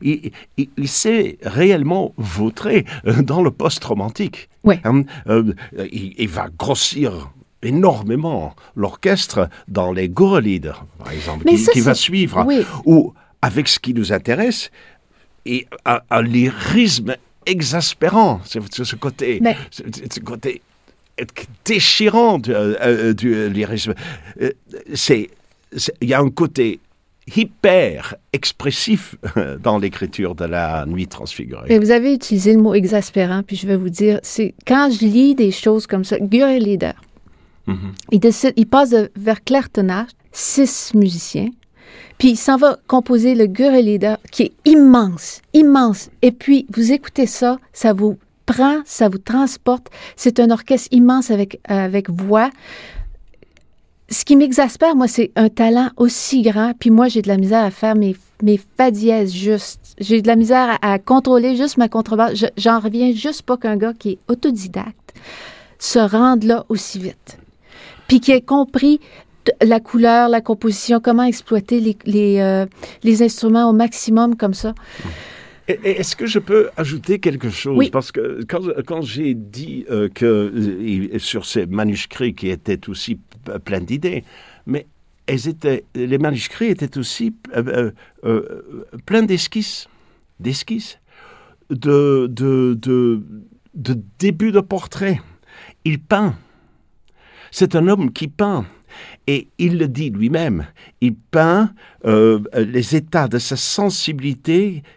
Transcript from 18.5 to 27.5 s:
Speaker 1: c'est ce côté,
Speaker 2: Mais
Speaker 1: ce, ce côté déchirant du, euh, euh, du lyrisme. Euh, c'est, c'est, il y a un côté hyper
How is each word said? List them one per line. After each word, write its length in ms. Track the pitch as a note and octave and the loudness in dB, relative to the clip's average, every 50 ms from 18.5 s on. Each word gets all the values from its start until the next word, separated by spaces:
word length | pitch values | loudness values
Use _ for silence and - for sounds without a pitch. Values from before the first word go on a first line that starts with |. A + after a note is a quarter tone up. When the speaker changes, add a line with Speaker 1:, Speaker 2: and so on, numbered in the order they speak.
| - A2+ G#2 G#2+ | -10 -10 -10 -10
Speaker 1:
c'est 140 | - B2+ A#2 | -10 -10 -8
ce 100 | - - | -8 -8
côté, 440 | G#2 - - - - C3+ B2 A#2 G2+ | -8 -8 -8 -8 -4 -4 -4 -2 0
Speaker 2:
Mais 160 | A#2 A#2 - C3+ C#3 - | 0 0 0 -2 -8 -16
Speaker 1:
ce, 120 | - - - A#2 - - - A2 | -18 -16 -16 -14 -14 -14 -14 -14
ce 100 | - - | -14 -14
côté 400 | A2 A2+ A#2+ A2 C3 C3 - - - _ _ _ _ _ _ _ _ _ _ - A#2+ - _ - - - A#2 - - | -12 -14 -14 -10 -8 -10 -10 -10 -14 _ _ _ _ _ _ _ _ _ _ -14 -14 -14 _ -18 -20 -20 -20 -10 -4
déchirant 720 | - A3 F#3+ - - - - G#3+ G#3 G#3 A#3 A#3+ A3+ G3 C#3+ | -2 0 0 2 0 2 2 2 2 4 4 4 4 2 0
du, 140 | G#2+ B2+ A2+ | -2 -2 -2
euh, 220 | G#2 G#2 G#2 G#2 - | 0 0 0 -2 0
euh, 320 | B2+ B2 A#2+ A2+ A2 A2+ A2 | 0 0 2 2 2 0 0
du 360 | G#2+ A#2 B2 A2+ G#2+ G#2+ G#2 | 0 0 0 0 0 -2 -2
lyrisme. 440 | G2 G#2 G#2+ G2 A2+ G#2 - A2 G2 - - E3+ C#3+ - - - - - | -2 -4 -4 -4 -6 -6 -6 -6 -8 -8 -10 -14 -16 -16 -18 -20 -10 -6
Euh, 100 | - C3 - - _ - - - - - D3+ | -6 -6 -6 -8 _ -20 -20 -20 -16 -12 -8
c'est, 360 | - - - C3+ G#2+ G2 - _ _ _ _ _ _ _ _ - | -4 0 0 0 0 0 -6 _ _ _ _ _ _ _ _ -12
c'est, 180 | - - - - - | -8 -8 -8 -8 -6
il 80 | A#2+ B2 | -4 0
y 40 | C3+ | 0
a 60 | C#3 | 2
un 100 | C#3+ C3 | 2 0
côté 500 | B2 - E3+ D3+ D#3+ - A#2 A2+ F#2+ - _ _ _ _ _ _ _ _ _ - - | 0 -2 -2 -2 0 0 -2 -2 -2 -6 _ _ _ _ _ _ _ _ _ -6 -2
hyper 800 | A3 A3 - | -2 -2 -2